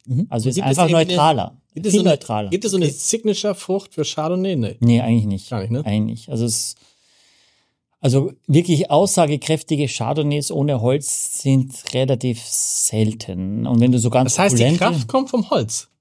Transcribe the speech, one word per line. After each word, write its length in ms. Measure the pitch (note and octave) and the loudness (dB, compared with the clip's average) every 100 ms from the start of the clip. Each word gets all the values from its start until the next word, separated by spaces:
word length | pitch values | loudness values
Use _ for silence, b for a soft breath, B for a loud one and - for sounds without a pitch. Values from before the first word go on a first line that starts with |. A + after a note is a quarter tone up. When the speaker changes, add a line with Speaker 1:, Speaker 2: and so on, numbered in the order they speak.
| - | -6
Speaker 1:
Mhm. 200 | B2+ G#3+ | -4 -2
Speaker 2:
Also 160 | A#2+ C3 | -2 -2
Speaker 3:
Und 40 | |
Speaker 2:
ist 40 | B2+ | 0
Speaker 3:
gibt 120 | C3+ | 0
es 100 | C#3 | 2
Speaker 2:
einfach 60 | |
Speaker 3:
irgendwie 120 | E3 E3 | 4 4
eine, 100 | E3 | 2
Speaker 2:
neutraler. 440 | F3+ F3 C3+ F2+ - _ | 2 2 2 -2 -10 _
Speaker 3:
gibt 100 | D#3 G3+ | -6 2
es 60 | |
Speaker 2:
Viel 80 | G3 | 4
Speaker 3:
so 40 | F3+ | 4
eine, 40 | |
Speaker 2:
neutraler. 340 | D3 - G#2+ G2+ | 2 0 -4 -4
Speaker 3:
gibt 160 | F#3+ | -4
es 60 | G#3+ | -2
so 80 | F#3 | 0
eine 80 | D3+ | 0
Speaker 1:
Okay. 80 | - | -2
Speaker 3:
Signature-Frucht 960 | - A3+ A3 G3 G#3 F#3 - G3 - | -4 -2 -2 -2 -4 -4 -4 -6 -4
für 120 | - | -6
Chardonnay? 520 | C#3+ - D#3 F3+ F#3+ D#3+ | -4 -4 -2 -2 -2 -2
Nee. 200 | A2 - | -4 2
Speaker 2:
Nee, 220 | A#2 A#2 | 4 4
eigentlich 240 | A2+ A#2 G#2 | 4 0 0
nicht. 240 | G2 - | -4 -6
Speaker 3:
Gar 100 | A2+ | -8
nicht, 100 | G2+ | -4
ne? 140 | B2 | -4
Speaker 2:
Eigentlich 360 | A2 G#2+ G#2+ A2+ | -2 -2 -2 -6
nicht. 80 | - | -8
Also 160 | A2+ A#2 | -4 -2
es, 300 | A2+ - b b b b b b b b b b b _ _ | -4 -6 b b b b b b b b b b b _ _
also 320 | C#3 C3+ E3+ - - | 2 2 0 -4 2
wirklich 440 | D3+ F3 D3+ F#3+ | 2 4 0 2
aussagekräftige 960 | D3 G3 - D3+ D3 - D#3 - D3 C#3 | 2 4 2 2 0 -2 -2 -2 -2 -2
Chardonnays 640 | - A2+ D3 D3 D3 C#3 | -4 -4 -2 0 -2 -2
ohne 280 | - D3 C3 | -2 0 0
Holz 600 | A#2+ C#3 - - - - | 0 0 -2 -6 -6 -4
sind 300 | C3+ C3+ C3 - - | 2 2 2 -6 -6
relativ 480 | B2+ C3+ B2 B2+ A2+ | -2 0 0 -2 -4
selten. 1200 | - - - - - G#2+ A2 A2 - F2+ F#2+ A2 A#2 | -6 -4 -4 -4 -2 0 0 -2 -8 -6 -4 -4 0
Und 140 | A#2 | 4
wenn 100 | B2 | 4
du 80 | B2 | 4
so 120 | A#2 | 2
ganz 240 | C3 C3 | 2 2
Speaker 3:
Das 40 | - | 2
heißt, 200 | G3 B2 | 2 4
die 40 | |
Speaker 2:
opulente 160 | B2 E3 | 2 2
Speaker 3:
Kraft 240 | F3+ E3 A2+ | 2 0 -2
kommt 220 | C4 C4+ | -2 0
vom 200 | B3 - | -2 0
Holz? 380 | E3 A2 - - _ | -2 -2 -8 -12 _